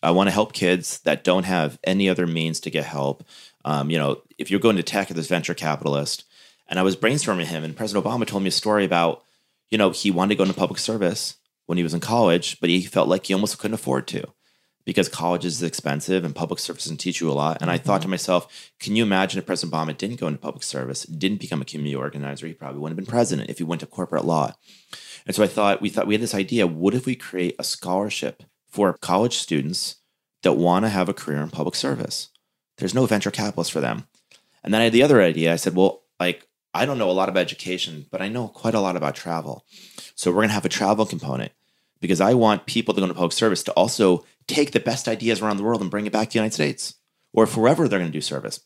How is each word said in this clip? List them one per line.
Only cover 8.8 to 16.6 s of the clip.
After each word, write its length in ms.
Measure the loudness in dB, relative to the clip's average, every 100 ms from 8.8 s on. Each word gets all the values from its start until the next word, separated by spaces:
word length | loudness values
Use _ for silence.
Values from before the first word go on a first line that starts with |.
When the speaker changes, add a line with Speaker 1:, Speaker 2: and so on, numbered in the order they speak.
Speaker 1:
about, 380 | 2 2 2 0 _ _ _ _ _
you 80 | 2
know, 120 | 2
he 200 | 2 0
wanted 200 | 2 2
to 40 | 4
go 60 |
into 100 | 2
public 240 | 2 -2 -2
service 560 | -4 0 0 -2 -6 -10 _ _ -4
when 100 | -2
he 80 |
was 80 | 0
in 60 | -2
college, 580 | 0 4 6 4 0 -2
but 100 | 2
he 120 | 2
felt 260 | 2 2 4
like 180 | 2 0
he 80 |
almost 240 | -2 0 -4
couldn't 160 | -6
afford 320 | -6 -2 -2 -2
to 140 | -8 -10 _ _ _ _ _
because 240 | -4 0 0
college 380 | 0 -2 0 -2
is 160 | -4
expensive 600 | -6 -4 -4 -4 0 0 0
and 80 | -6
public 240 | -6 -6